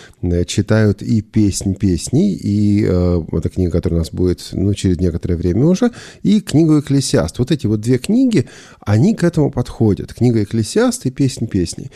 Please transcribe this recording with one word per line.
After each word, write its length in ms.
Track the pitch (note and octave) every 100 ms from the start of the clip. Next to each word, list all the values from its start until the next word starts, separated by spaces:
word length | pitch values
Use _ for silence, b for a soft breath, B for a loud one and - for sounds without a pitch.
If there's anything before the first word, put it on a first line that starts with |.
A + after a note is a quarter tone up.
| B B
э, 240 | F#2 F2 F2+
читают 560 | - G2 A2 G#2+ G2
и 200 | A#2 A2+
«Песнь 520 | - A2+ G#2 - G2
песней», 600 | F#2 G2+ F2 - B2+ G3+ -
и, 500 | G#2 G#2 G#2 G#2 G#2
э, 360 | F2+ F2+ F2 D#2+
эта 180 | E2+ -
книга, 220 | - F2+
которая 300 | E2+ E2 E2+
у 20 |
нас 80 | E2
будет, 380 | F2+ F#2 E2+ -
ну, 200 | - G2 G2
через 240 | G2 E2+
некоторое 360 | F2 E2 F2 E2
время 300 | F2+ F#2 D#3
уже, 240 | F#3 A#3+ B B B
и 200 | - G#3
книгу 380 | - D3 E3 D3+
«Экклесиаст». 600 | C#3 C#3 - B2+ D2+ -
Вот 100 | A#2+
эти 160 | E3 G#2
вот 160 | G#2+
две 160 | A2+ B2+
книги, 500 | - A3+ C4 G3+ - B B B -
они 300 | G#2 F#3+ A3+
к 80 |
этому 260 | F3 E3 C#3
подходят. 640 | B2 B2 - A2 F#2 -
Книга 300 | - B2 A2+
«Экклесиаст» 640 | G2+ A2+ G#2+ G#3 B3 - C3
и 20 |
«Песнь 360 | B2+ C3+ - A2+
песней». 420 | G2 E2+ - -